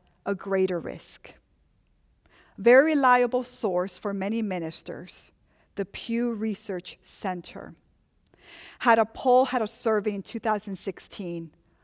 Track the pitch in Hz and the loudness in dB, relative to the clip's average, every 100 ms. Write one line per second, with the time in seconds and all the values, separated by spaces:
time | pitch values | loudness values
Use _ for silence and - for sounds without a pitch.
0 | _ _ - 196 196 190 185 175 - 160 | _ _ -6 -4 0 0 2 0 -6 -8
1 | - - - - _ _ _ _ _ _ | -6 -6 -8 -20 _ _ _ _ _ _
2 | _ _ _ _ _ - 214 254 311 302 | _ _ _ _ _ 0 6 8 8 4
3 | 262 247 247 254 240 - 208 175 196 - | 6 6 4 0 -2 -2 0 0 -2 -4
4 | 208 196 196 226 214 185 160 - - - | -6 -4 -2 -2 -2 -4 -6 -8 -10 -12
5 | 185 - - _ _ _ _ - 196 - | -10 -10 -12 _ _ _ _ -8 -8 -8
6 | - 233 240 220 220 196 - 180 - - | -4 0 0 0 -2 -2 -4 -6 -8 -14
7 | - - 196 180 - - - 170 _ _ | -6 -2 -2 -4 -8 -12 -14 -16 _ _
8 | _ _ _ _ - - - - 247 226 | _ _ _ _ -20 -20 -20 -2 4 4
9 | 214 - 262 254 262 254 208 - 233 214 | 4 0 4 4 4 0 -2 0 0 2
10 | 208 202 - 226 226 208 202 190 - - | 0 -4 -6 -4 -2 -2 -2 -4 -4 -4
11 | - - 180 170 165 - _ _ | -8 -6 -6 -8 -10 -16 _ _